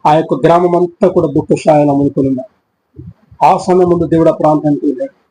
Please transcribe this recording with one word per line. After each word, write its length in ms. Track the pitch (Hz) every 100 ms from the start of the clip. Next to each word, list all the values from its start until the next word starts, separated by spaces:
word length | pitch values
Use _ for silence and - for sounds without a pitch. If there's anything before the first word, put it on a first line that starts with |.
| 156
ఆ 80 |
యొక్క 200 | 156 160
గ్రామం 420 | 147 131 170 180 175
అంతా 320 | 175 _ 185
కూడా 180 | 180 160
దుఃఖ 200 | 147 -
ఛాయలు 380 | - - 151 147
అమ్ముకుని 380 | 143 143 - 135
ఉన్నారు. 280 | 127 - _ _ _ _ - - - _ -
ఆ 140 | 147 180
సమయం 300 | - 185 175
ముందు 180 | 170 156
దేవుడు 240 | 165 165
ఆ 20 |
ప్రాంతానికి 540 | - 156 151 151 139 147
వెళ్ళాడు. 400 | 127 135 _ _